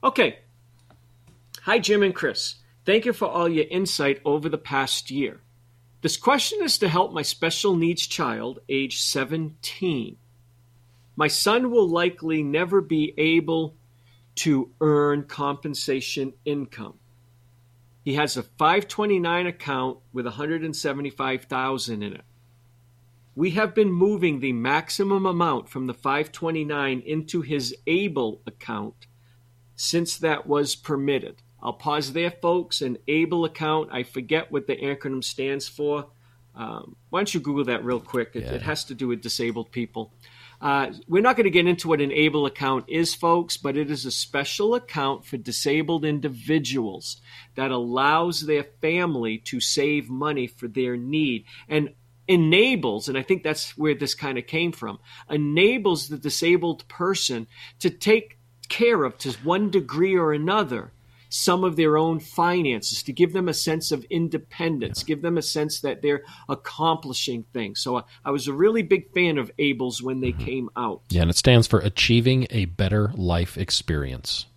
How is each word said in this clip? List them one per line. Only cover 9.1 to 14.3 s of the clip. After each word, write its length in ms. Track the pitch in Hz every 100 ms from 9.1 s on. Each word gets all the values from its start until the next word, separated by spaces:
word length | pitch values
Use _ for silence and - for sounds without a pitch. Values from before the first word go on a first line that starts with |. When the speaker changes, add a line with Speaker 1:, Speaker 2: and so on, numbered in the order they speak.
| 139 131 160 156 156 - - 185 143 113 - _ _ _ _ _ _ _ _ _ -
Speaker 1:
My 120 | 151
son 420 | - - 226 254
will 160 | 240 185
likely 560 | 170 175 180 160 156
never 380 | 147 151 175 196
be 320 | 156 160 151 -
able 580 | 156 165 156 165 156 - _ _ _ _ _